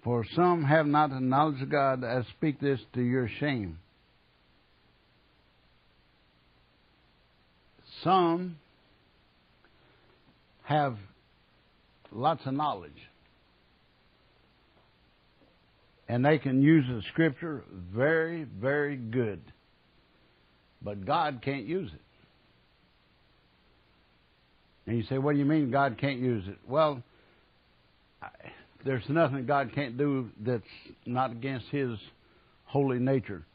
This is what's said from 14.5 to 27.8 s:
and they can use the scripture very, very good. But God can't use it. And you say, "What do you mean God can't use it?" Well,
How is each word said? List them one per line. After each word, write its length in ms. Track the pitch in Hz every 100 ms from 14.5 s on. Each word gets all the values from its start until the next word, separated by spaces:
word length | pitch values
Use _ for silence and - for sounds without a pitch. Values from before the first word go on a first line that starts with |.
| _ _ _ _ _ _ _ _ _ _ _ _ _ _ _ -
and 160 | 120
they 140 | 135 156
can 240 | 139 131
use 220 | 139 160 127
the 140 | 120 95
scripture 540 | - 160 131 170 143 90 95 90
very, 520 | 101 139 165 160 170
very 520 | 139 101 123 147 143 139
good. 440 | 117 120 117 90 - - _ _ _ _ _ _ _ _ _ _ _ _
But 240 | 101 104
God 380 | 95 156 156 131
can't 200 | 135 139 107
use 240 | 180 143
it. 80 | 73 _ _ _ _ _ _ _ _ _ _ _ _ _ _ _ _ _ _ _ _ _ _ _ _ _ _ _ _ -
And 100 | 117
you 60 |
say, 140 | 104 131
"What 140 | 139
do 60 | 147
you 60 |
mean 260 | 139 156 139
God 280 | 135 139 110
can't 200 | 139 131
use 280 | 127 117 95
it?" 100 | 98 -
Well, 360 | 139 156 139 - _ _ _ _ _ _ _